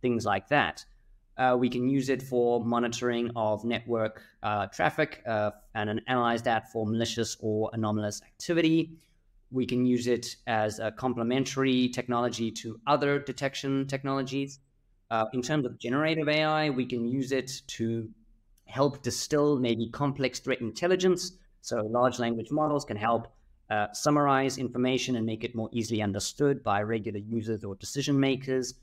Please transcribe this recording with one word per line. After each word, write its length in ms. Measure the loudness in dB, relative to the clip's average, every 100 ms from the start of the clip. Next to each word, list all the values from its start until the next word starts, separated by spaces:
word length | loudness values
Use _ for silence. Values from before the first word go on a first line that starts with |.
things 240 | 2 0
like 220 | 0 -2 2
that. 380 | 2 2 -2 -16 -20 _ -20 _ 0
Uh, 200 | 4 4
we 100 | 2
can 200 | 2 2
use 200 | 2 2
it 140 | -2
for 420 | 0 2 4 2
monitoring 680 | 2 0 0 0 0 0 -2
of 300 | 0 0 0
network, 580 | 0 -2 0 0 0 -4 -20 _
uh, 240 | -4 -2 -2
traffic, 520 | 0 0 2 -2 -2 -4
uh, 240 | 0 0 -4 -12
and 160 | -6 -2
an-, 120 | -4 -2
analyze 360 | 0 2 2
that 280 | 0 0 -2
for 160 | -4 -2
malicious 500 | 0 0 -2 -4 -4
or 280 | -2 -2 -2
anomalous 500 | -2 -2 0 -2 -6
activity. 680 | -14 _ -2 2 4 4 0 -8 _ _ _ _ _
We 160 | -2 0
can 180 | 2
use 220 | 4 2 2
it 300 | 0 -2 -10 -2
as 320 | 0 0 -2
a 140 | -6
complementary 960 | -2 -4 -2 0 0 0 0 2 4 2
technology 640 | 0 -2 0 0 -2 -4
to 280 | -4 -10 -8 0
other 320 | 2 4 0
detection 720 | -2 -4 -4 -4 -2 -2 -2
technologies. 720 | -4 -2 -4 -2 -4 -6 -10 _ _ _ _ _
Uh, 140 | -2 0
in 80 | -2
terms 240 | 0 0 0
of 120 | -4 -2
generative 420 | 0 2 2 2 2
A 60 |
I, 280 | 2 2 2
we 160 | 0 -2
can 160 | -2 -2 -2
use 120 | 0 -2
it 100 | -2 -10 -12 -4
to 320 | -2 -2 -6 -14 _ _ _ _
help 380 | -10 0 0 0
distill 560 | -6 -4 -2 2 4 2
maybe 320 | 2 0 -2
complex 500 | -2 -2 0 -4 -4
threat 220 | -4 -2
intelligence. 600 | -4 -2 2 4 4 2 -2 -12 _ _
So 160 | -4 -2 0 4
large 200 | 4 2
language 320 | -2 -2 -2
models 340 | 0 2 0 -2
can 60 | -2
help, 260 | 2 0 -2 _ _ _ _
uh, 200 | -2 -2
summarize 640 | 0 2 4 4 4 2 -2 -4
information 500 | 0 2 2 0 -2
and 100 | -2
make 180 | -4
it 100 | -6
more 160 | -4 -4 -2
easily 220 | -2 0
understood 600 | 0 -2 -4 0 2 2
by 200 | 0 0
regular 380 | 0 -2 -4 -6 -4 -4
users 240 | -2 -4
or 120 | -6
decision 440 | -10 -8 -4 0 4
makers. 560 | 4 2 0 -2 -2 -10